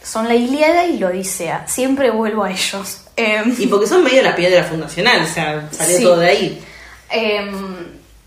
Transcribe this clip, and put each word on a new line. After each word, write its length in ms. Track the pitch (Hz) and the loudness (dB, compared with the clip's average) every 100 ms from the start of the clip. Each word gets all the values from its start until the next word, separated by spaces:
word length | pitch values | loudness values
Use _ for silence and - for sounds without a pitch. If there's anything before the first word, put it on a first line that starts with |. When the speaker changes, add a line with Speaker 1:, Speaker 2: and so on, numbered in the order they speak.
Speaker 1:
son 240 | - 220 226 | -10 -4 0
la 80 | 233 | 2
Ilíada 500 | 240 285 302 349 349 | 2 2 2 2 0
y 140 | 254 | 0
la 80 | 185 | -2
Odisea. 600 | 185 190 - 165 156 160 | -2 -6 -6 -6 -6 -6
Siempre 440 | - 262 269 269 | -4 -2 0 0
vuelvo 320 | 214 220 214 | 0 -2 -2
a 80 | 190 | -4
ellos. 500 | 190 - 196 196 - - - | -4 -4 -6 -10 -12 -12 -4
Em, 400 | 226 214 220 247 | -2 0 0 0
Speaker 2:
Y 100 | 190 | 2
porque 200 | 196 220 | 2 2
son 160 | 359 | 2
medio 180 | 269 262 | 4 4
la 140 | 170 170 | 4 2
piedra 280 | 180 180 | 4 4
fundacional, 580 | 160 160 151 - 220 208 | 2 -4 -6 -2 2 2
o 40 | 160 | 0
sea, 400 | - 156 151 151 | -4 -4 -4 -8
salió 260 | - 165 180 | -4 0 4
Speaker 1:
Sí. 60 | |
Speaker 2:
todo 140 | 226 170 | 4 4
de 100 | 175 | 4
ahí. 340 | 208 175 - - - - - - | 2 0 -6 -14 -20 -20 -20 -8
Speaker 1:
Em, 840 | 226 220 208 202 196 190 180 170 - - - | -4 -2 -4 -4 -8 -10 -12 -14 -18 -20 -20